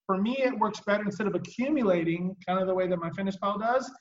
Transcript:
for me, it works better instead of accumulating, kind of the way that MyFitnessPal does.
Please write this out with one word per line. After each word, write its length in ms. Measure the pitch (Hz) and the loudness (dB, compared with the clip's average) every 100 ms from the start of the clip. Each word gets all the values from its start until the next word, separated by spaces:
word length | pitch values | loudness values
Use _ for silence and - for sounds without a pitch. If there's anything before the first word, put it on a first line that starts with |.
| - | -2
for 100 | 190 | 0
me, 180 | 208 269 | 0 2
it 180 | 254 220 | 0 2
works 220 | 214 - | 0 0
better 240 | 202 208 | 0 0
instead 220 | 208 - 208 | 0 -2 -2
of 80 | |
accumulating, 1000 | 175 - - 262 311 208 175 165 170 180 190 - | -2 -4 -4 0 2 4 2 2 0 -2 -6 -4
kind 140 | 185 | 0
of 60 | 190 | 0
the 60 | |
way 120 | 185 180 | 0 0
that 120 | 175 | 0
MyFitnessPal 600 | 165 196 196 190 202 208 | -4 -4 -4 -2 -2 0
does. 300 | 226 254 254 - | 0 0 -2 -10